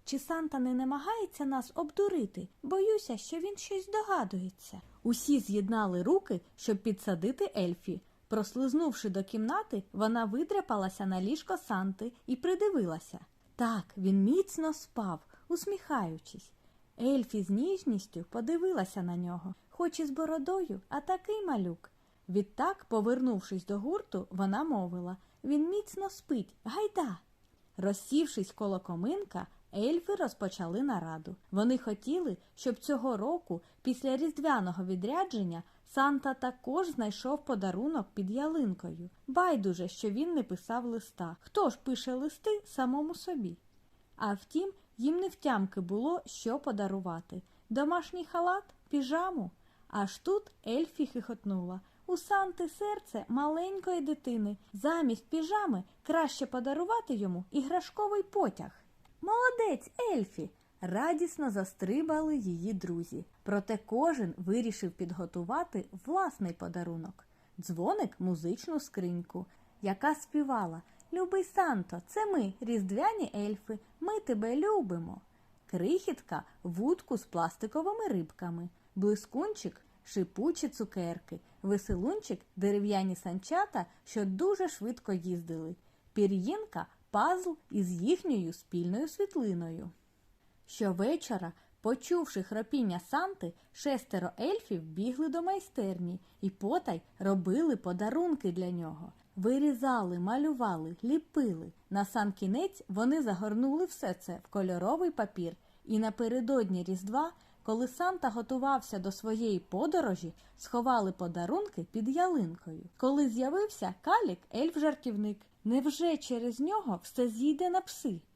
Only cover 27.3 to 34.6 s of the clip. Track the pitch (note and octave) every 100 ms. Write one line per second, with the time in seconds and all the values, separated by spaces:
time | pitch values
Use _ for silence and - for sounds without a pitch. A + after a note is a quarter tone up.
27.3 | _ _ _ _ - G3 G3 - D4 D4+
28.3 | A3 F#3 - G#3 F#3 F#3 E3+ G#3+ G4 G4
29.3 | F#3 F#3 - - G3 A#3 E4+ E4+ G4+ C4+
30.3 | - F#3+ - E3+ G3+ C#4 G3 E3 D#3+ F3
31.3 | F#3 - F#3+ A#3 B3+ A3 G#3+ B3+ F4 D4+
32.3 | F3 - - B3+ A3 - C4+ C4 G#3+ C4
33.3 | - - E3+ - _ B3+ B3 C4+ C4 D#4+
34.3 | D4 D4+ B3+